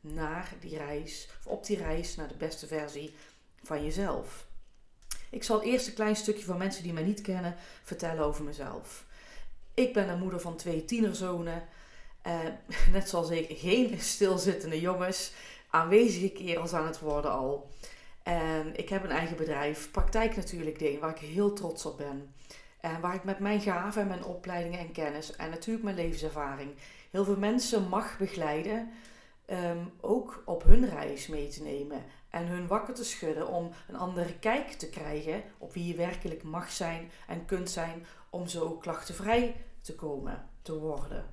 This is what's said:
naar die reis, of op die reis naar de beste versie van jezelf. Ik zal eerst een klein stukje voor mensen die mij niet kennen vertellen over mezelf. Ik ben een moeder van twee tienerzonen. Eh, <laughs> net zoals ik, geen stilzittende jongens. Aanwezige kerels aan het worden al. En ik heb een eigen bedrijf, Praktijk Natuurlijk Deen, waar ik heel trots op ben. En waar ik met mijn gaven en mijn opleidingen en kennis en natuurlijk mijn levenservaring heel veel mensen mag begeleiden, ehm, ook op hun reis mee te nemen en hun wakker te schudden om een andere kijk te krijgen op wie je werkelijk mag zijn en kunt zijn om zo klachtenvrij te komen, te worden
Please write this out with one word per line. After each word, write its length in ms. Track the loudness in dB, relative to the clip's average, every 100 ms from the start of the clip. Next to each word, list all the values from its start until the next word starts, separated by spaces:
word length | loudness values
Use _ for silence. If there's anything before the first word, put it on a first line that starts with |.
naar 520 | -6 -4 -4 -4 -8 -12
die 160 | -12 -10
reis, 520 | -6 -8 -8 -12 -14 -14
of 80 | -8
op 200 | -6 -2
die 100 | -2
reis 400 | 0 -2 -4 -6
naar 120 | -10
de 80 | -6
beste 300 | -8 -8 -6
versie 480 | -6 -6 -8 -12 -14 -20 -20 -20 -20
van 220 | -6 -4
jezelf. 600 | -2 0 0 -2 -6 -12 -12 -12 -12 -20 -20 -20 -8 -6 -6
Ik 140 | -8
zal 180 | 0 2
eerst 240 | 4 2 0
een 80 |
klein 220 | -2 0 2
stukje 280 | 0 -2
voor 120 | -2 -2
mensen 260 | -2 -4
die 100 | -6
mij 100 | -2
niet 180 | 0 -2
kennen 340 | -2 -4 -4 -6 -14 -20
vertellen 420 | -12 -6 -4 0
over 200 | 0 0
mezelf. 600 | -4 -8 -10 -10 -14 -18 -18 -20 -16 -10 -10 -10 -6
Ik 180 | 2 4
ben 160 | 4 2
een 100 | 0
moeder 220 | -2 -4
van 160 | -6 -8
twee 280 | -4 -4
tienerzonen. 760 | -2 2 2 0 -4 -4 -4 -6 -10 -18 -20 -18 -18 -12
Eh, 160 | -6 -4 -4 -8 -10
<laughs> 240 | 8 10
net 160 | 10 6
zoals 220 | 0 0
ik, 280 | -2 -2 -4
geen 420 | 2 4 4 0
stilzittende 800 | -4 2 2 4 0 0 -2 0
jongens. 520 | 0 0 0 -2 -6 -10 -18 -20 2
Aanwezige 600 | 2 8 8 8 4 -2
kerels 420 | -2 -4 -2 0
aan 140 | -2 -2
het 140 | -4
worden 300 | -2 0 0
al. 400 | 0 -2 -4 -8 -14 -14 -16 -18 -12
En 540 | -2 0 0 -2 -4 -6
ik 120 | -4
heb 160 | -4
een 60 | 0
eigen 260 | -2 -2 -4
bedrijf, 540 | -2 -2 -2 -4 -4
Praktijk 460 | 2 4 4 2 0
Natuurlijk 420 | -6 -6 -6 -2
Deen, 200 | -2 0
waar 120 | -4
ik 80 | -4
heel 340 | -6 2 2
trots 340 | 2 -6 -6 -8
op 100 | -8
ben. 380 | -8 -8 -12 -18 -20 -20 -20 -10
En 200 | -6 -4
waar 140 | -2
ik 100 | -2
met 140 | -4 -2
mijn 220 | 0 2
gaven 420 | 2 0 -2 -2
en 60 | -2
mijn 160 | -2
opleidingen 540 | -6 -8 -6 -6 -4 -6
en 140 | -8
kennis 440 | -4 -4 -4 -10 -10
en 140 | -8
natuurlijk 340 | -8 -4 -4
mijn 120 | -2 -2
levenservaring 720 | -2 -2 -4 -4 -6 -6 -10 -12 -18 -20 -6
heel 140 | -2
veel 120 | 0 2
mensen 520 | 2 2 2 0 2
mag 300 | 0 -2 -4
begeleiden, 720 | -4 -2 -2 -2 -2 -4 -6 -12 -20 -20 -20 -20
ehm, 400 | -8 -4 -2 -4 -6 -8
ook 420 | -2 -2 -2 -12
op 180 | -6 8
hun 260 | 12 12 12
reis 380 | 0 -4 -6 -6
mee 220 | -6 -6
te 140 | -8
nemen 400 | -8 -6 -6 -8 -12 -18 -10
en 160 | -6 -4
hun 200 | -4 0
wakker 280 | 0 0
te 100 | -8
schudden 440 | -8 -4 -4 -4 -2
om 220 | -4 -4 -10 -14
een 80 | -6
andere 420 | -4 -4 -4 -2
kijk 320 | 0 0 -2
te 180 | -10 -12
krijgen 540 | -8 -6 -4 -2 -4 -6 -16
op 140 | -12
wie 140 | -6 -4
je 80 |
werkelijk 480 | -2 -2 -2 -6 -8
mag 280 | -8 -8 -8
zijn 400 | -6 -4 -6 -10 -16 -10
en 180 | -10
kunt 260 | -4 -4 -4
zijn 360 | -4 -6 -8 -14 -20 -12
om 180 | -8 -6
zo 220 | -4 -4
klachtenvrij 840 | -4 -6 -8 -8 -8 2 4 4 -2 -10 -14
te 140 | -14
komen, 540 | -10 -6 -6 -6 -8 -12 -14
te 160 | -10 -6
worden 460 | -4 -4 -4 -4 -8